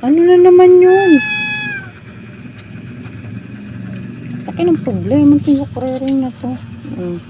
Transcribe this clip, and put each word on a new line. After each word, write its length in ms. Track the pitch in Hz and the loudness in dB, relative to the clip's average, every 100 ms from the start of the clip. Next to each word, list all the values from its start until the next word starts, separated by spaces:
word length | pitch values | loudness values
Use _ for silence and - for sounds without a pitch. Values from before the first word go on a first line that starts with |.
Ano 180 | 247 311 | 2 2
na 160 | 339 359 359 | 6 6 8
naman 220 | 359 370 359 | 8 8 8
yun? 300 | 359 381 392 294 440 855 855 855 855 807 784 - - - - - - - - - - 123 - - 113 - - - - - - - - - - - | 6 4 4 2 2 -4 -4 -6 -8 -10 -14 -20 -20 -20 -20 -20 -20 -20 -20 -18 -18 -16 -16 -16 -14 -14 -16 -16 -16 -14 -14 -14 -14 -16 -14 -14
Laki 180 | - - | -12 -4
ng 220 | 349 320 - | -2 -2 -4
problema 480 | 196 180 277 294 285 | -6 -2 2 4 2
itong 220 | 302 277 285 | 2 -2 -2
yokrering 540 | 247 254 254 269 269 254 | -8 -8 -6 -4 -4 -4
na 40 | 233 | -8
to. 140 | 254 247 - - - | -10 -10 -14 -16 -14
Hmm. 240 | - 180 175 - | -10 -10 -10 -14